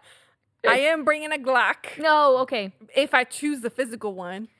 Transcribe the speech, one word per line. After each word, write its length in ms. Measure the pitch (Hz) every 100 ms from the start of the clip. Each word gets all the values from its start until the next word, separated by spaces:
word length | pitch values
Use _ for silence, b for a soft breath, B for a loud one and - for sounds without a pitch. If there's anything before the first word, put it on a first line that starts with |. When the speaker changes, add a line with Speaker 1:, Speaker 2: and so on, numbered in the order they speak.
| b b b b _ _ - 247
Speaker 1:
am 220 | 294 320
bringing 280 | 294 302 302
a 60 | 311
Glock 600 | 254 254 214 - - -
Speaker 2:
No, 380 | 311 302 294 254
okay. 340 | 262 247 196 - 220
Speaker 1:
if 200 | - 285
I 100 | 254
choose 380 | 247 - 294 285
the 80 | 233
physical 420 | - 262 226 214
one. 360 | 190 175 190 220 _